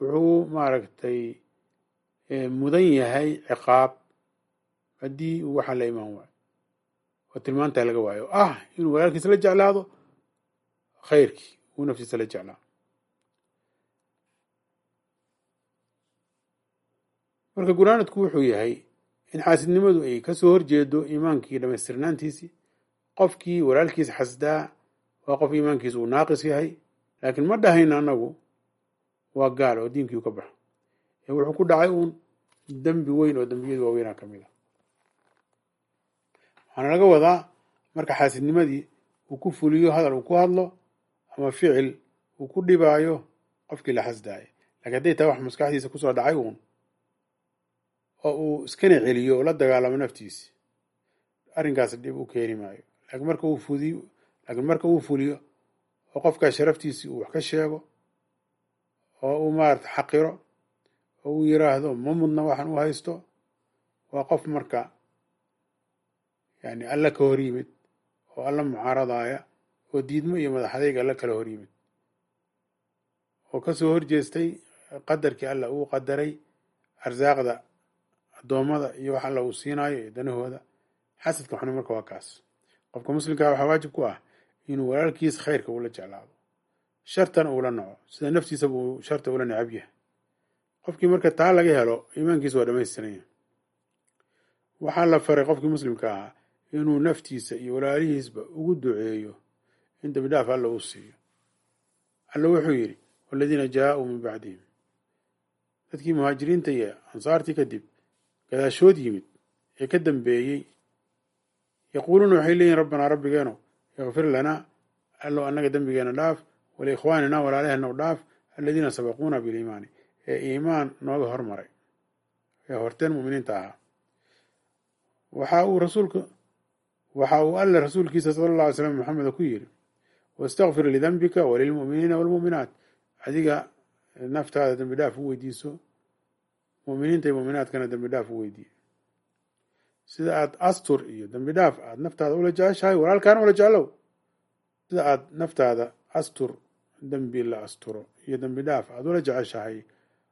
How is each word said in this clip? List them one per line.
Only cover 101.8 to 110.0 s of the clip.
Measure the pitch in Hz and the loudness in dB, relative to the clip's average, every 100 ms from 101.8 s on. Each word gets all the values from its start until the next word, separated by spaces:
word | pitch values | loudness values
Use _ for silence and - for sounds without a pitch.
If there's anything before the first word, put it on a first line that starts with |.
| _ _ _ _ _ | _ _ _ _ _
Alle | 147 160 | 0 2
wuxuu | 175 156 | 4 2
yidhi, | 131 107 - _ _ - | 0 -2 -8 _ _ -8
"والذين | 135 147 147 131 | -2 0 0 0
جاءوا | 135 139 143 127 | 2 2 0 -4
من | 120 | -8
بعدهم." | 117 107 104 90 _ _ _ _ _ _ _ _ _ _ _ _ - | -8 -10 -16 -20 _ _ _ _ _ _ _ _ _ _ _ _ -18
Dadkii | 151 156 | -8 -2
muhaajiriinta | 156 139 135 147 175 156 | 0 0 0 0 0 0
iyo | 127 104 - _ | -2 -4 -8 _
ansaartii | 113 143 165 156 | -8 0 0 0
kadib | 151 123 110 _ _ _ _ _ _ - | -2 -2 -4 _ _ _ _ _ _ -6
gadaashood | 127 135 - 185 165 | -2 0 6 6 6
yimid | 120 98 - _ _ _ _ - | 0 -6 -10 _ _ _ _ -10
ee | 135 | -2
ka | |
dambeeyey, | 175 | 0